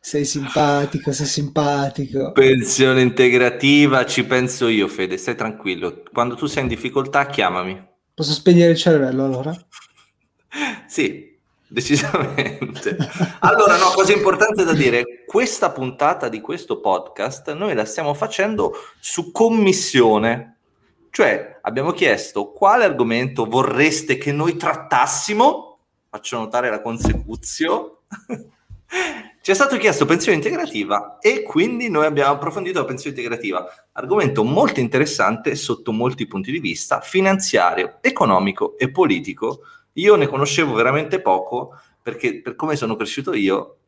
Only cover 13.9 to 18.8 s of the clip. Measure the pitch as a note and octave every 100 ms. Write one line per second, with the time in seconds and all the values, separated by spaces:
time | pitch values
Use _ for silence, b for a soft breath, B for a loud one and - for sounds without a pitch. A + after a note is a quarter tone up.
13.9 | F3+ F#3+ G3+ G3+ F3 G#3+ G#3+ E3+ D3+ C3
14.9 | A#2 A#2+ - - G#3 B3+ - F#3 - C3
15.9 | C3 D3 F3 B2 A2+ - E3+ - A2+ G2+
16.9 | F#2 - - A2 C#3 - D3+ G#3 B2+ G#2
17.9 | - D3+ C#3+ A3 - G3+ G#3+ E2+ B